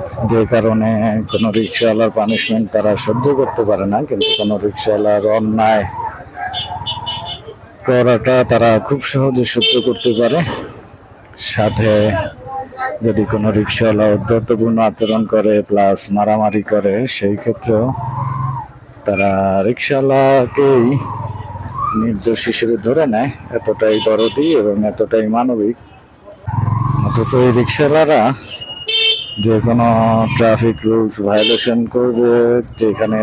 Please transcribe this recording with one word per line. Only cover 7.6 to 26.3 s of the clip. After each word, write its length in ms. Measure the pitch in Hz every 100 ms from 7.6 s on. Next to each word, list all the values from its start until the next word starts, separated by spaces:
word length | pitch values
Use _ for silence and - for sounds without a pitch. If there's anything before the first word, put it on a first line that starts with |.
| - - -
করাটা 500 | 123 120 117 - 127 113
তারা 200 | 113 117 110 -
খুব 120 | 143 -
সহজে 320 | 135 135 123 120
সহ্য 200 | 120 - 123 123
করতে 240 | - 123 110
পারে। 200 | 117 156 160 - - - - - - - - - -
সাথে 380 | - 107 107 110 107 107 107 - - - - - - - - 113
যদি 160 | 107 104
কোনো 160 | 110 107 104
রিক্সাওয়ালা 460 | 104 - 113 104 107
ঔদ্ধত্যপূর্ণ 640 | 104 101 113 113 113 113 113 110
আচরণ 340 | - 110 110 104
করে 220 | 110 104 104 101
প্লাস 300 | 101 98 98 - 101
মারামারি 460 | 104 107 107 104 98
করে, 220 | 104 98 101 120 -
সেই 200 | 101 101
ক্ষেত্রেও 440 | 117 110 117 110 123 - - - - - 135 135 - - - - -
তারা 240 | 98 98 95 98 95 98
রিক্সাওয়ালাকেই 1160 | 123 - 139 135 135 135 135 120 - 139 131 117 143 - - - - - - - - - 110
নির্দোষ 400 | 113 101 113 110 -
হিসেবে 260 | 110 113 113 110
ধরে 180 | 143 147
নেয়, 160 | 107 131 - - 117
এতটাই 400 | 110 104 110 107 104
দরদি 420 | 107 110 127 156 151
এবং 160 | 104 101 104
এতটাই 360 | 95 107 113 107 113
মানবিক। 400 | 127 117 104 120 - - - - -